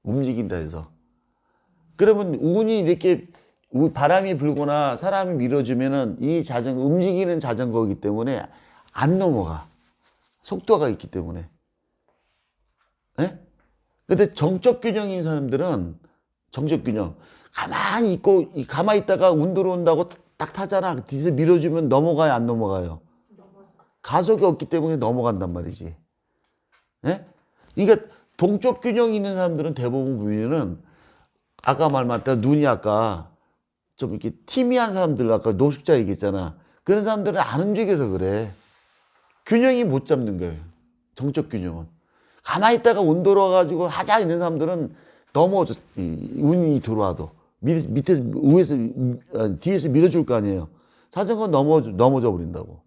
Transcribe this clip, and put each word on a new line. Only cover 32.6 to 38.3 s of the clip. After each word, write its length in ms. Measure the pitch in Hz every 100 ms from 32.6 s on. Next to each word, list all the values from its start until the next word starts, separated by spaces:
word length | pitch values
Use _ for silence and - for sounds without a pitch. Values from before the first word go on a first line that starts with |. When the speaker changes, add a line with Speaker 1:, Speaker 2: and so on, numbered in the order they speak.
| 143
Speaker 1:
아까 640 | 113 107 104 113 87 82 _ _ _ _ _ _ _
좀 160 | 120
이렇게 200 | 101 - - -
티미한 480 | 262 247 254 226
사람들, 360 | 190 170 131 117
아까 220 | 107 113
노숙자 440 | 95 143 - - 143
얘기했잖아. 580 | 98 98 104 95 85 80 _ _
그런 200 | - 202
사람들은 380 | 208 214 196 151
안 200 | 117 131
움직여서 480 | 196 208 208 175 120
그래. 440 | 95 92